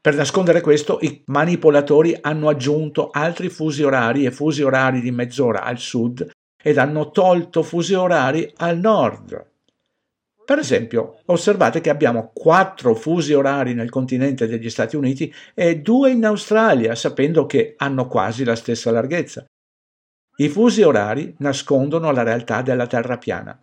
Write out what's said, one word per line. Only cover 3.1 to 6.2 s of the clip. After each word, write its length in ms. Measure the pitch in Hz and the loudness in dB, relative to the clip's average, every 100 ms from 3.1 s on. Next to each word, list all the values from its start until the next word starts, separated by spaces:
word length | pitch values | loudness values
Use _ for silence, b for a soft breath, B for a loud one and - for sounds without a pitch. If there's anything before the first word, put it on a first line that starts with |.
altri 380 | 147 156 170 180 | -2 -4 -4 -8
fusi 340 | - 156 143 | -6 -6 0
orari 440 | 143 135 117 123 131 | 0 2 2 0 0
e 40 | |
fusi 320 | 131 151 143 | -2 -4 0
orari 380 | 139 131 131 127 | 0 2 2 0
di 100 | 120 | -4
mezz'ora 520 | 120 123 123 127 104 | -4 -6 0 0 0
al 160 | 117 123 | -4 -8
sud 520 | - 127 117 123 | -6 -4 -4 -4